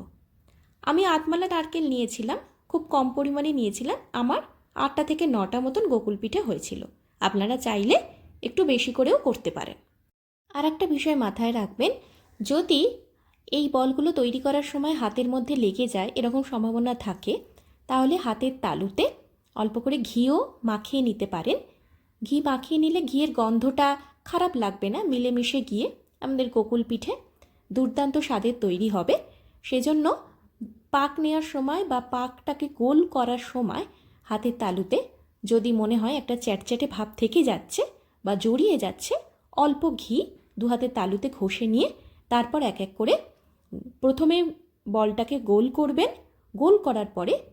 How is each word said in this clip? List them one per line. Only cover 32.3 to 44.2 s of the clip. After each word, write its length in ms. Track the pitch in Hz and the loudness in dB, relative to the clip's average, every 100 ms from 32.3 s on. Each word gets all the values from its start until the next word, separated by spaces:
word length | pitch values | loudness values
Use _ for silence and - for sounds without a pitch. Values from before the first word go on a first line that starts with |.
| - - 285 285 - | -8 -8 -6 -6 0
গোল 200 | 240 302 349 | 4 4 4
করার 360 | 269 240 247 | 0 0 -2
সময় 400 | - 247 220 - 403 - _ _ - | -6 -4 -2 -4 -8 -14 _ _ -8
হাতের 280 | 214 240 240 | -4 -2 -2
তালুতে 400 | 208 180 185 254 523 - _ _ | -2 -2 0 -2 -2 -10 _ _
যদি 260 | 202 226 233 | 0 2 4
মনে 240 | 226 214 233 | 2 2 2
হয় 180 | 226 294 | 2 -2
একটা 180 | 285 240 | -2 -4
চ্যাটচ্যাটে 500 | 233 196 - 240 285 | -2 -4 -2 -2 -2
ভাব 220 | - 214 - | -4 -8 0
থেকে 240 | 226 339 | 2 4
যাচ্ছে 380 | 262 170 - - 571 - _ _ | 2 0 -4 -4 -4 -6 _ _
বা 80 | 190 | -4
জড়িয়ে 420 | 202 226 254 403 302 | 0 2 4 4 2
যাচ্ছে, 360 | 190 - - 539 - _ _ - | 0 -6 -4 -6 -6 _ _ 2
অল্প 260 | 294 285 330 240 | 2 2 0 -2
ঘি 200 | - 254 - - _ - | -2 -2 -2 -8 _ -4
দু 80 | 240 | -2
হাতের 240 | 240 247 | 0 0
তালুতে 340 | 233 190 196 - | -2 -2 -2 -4
ঘষে 380 | - 196 - 226 | -2 -4 0 2
নিয়ে 220 | 233 523 - - - - | 2 2 -2 -20 -20 -2
তারপর 320 | 240 233 302 | 0 0 0
এক 160 | 240 - | -2 -2
এক 120 | 190 - | -6 -2
করে 180 | 226 605 - _ _ _ _ - - - | 2 2 0 _ _ _ _ -16 -16 0
প্রথমে 360 | 262 262 | 2 4